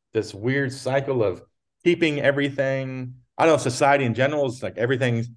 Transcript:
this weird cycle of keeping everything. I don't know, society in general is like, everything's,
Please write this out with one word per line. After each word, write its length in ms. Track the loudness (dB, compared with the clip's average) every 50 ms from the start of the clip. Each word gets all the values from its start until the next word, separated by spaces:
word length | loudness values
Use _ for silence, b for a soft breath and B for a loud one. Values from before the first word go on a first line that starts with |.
| _ _
this 200 | -6 -4 -4 -6
weird 400 | -8 -6 -4 -2 -2 0 -2 -4
cycle 500 | -6 -6 -6 -2 -2 -2 -2 -2 0 0
of 200 | 0 0 -2 -4 -12 _ _ _ _ _ _ _ 0
keeping 360 | 0 2 2 2 0 0 2
everything. 920 | 2 2 2 2 0 -2 0 -2 -2 -2 -2 -4 -4 -6 -8 -8 -10 -10 -12 -18 _ _ _
I 80 | 2 4
don't 100 | 4 4
know, 40 | 4
society 460 | 2 0 0 2 4 4 4 4 4
in 100 | 0 0
general 320 | 2 0 0 0 0 -2
is 160 | -2 -4 -6
like, 160 | -8 -8 -4 -4
everything's, 500 | -2 0 0 0 0 0 0 -2 -4 -6 -10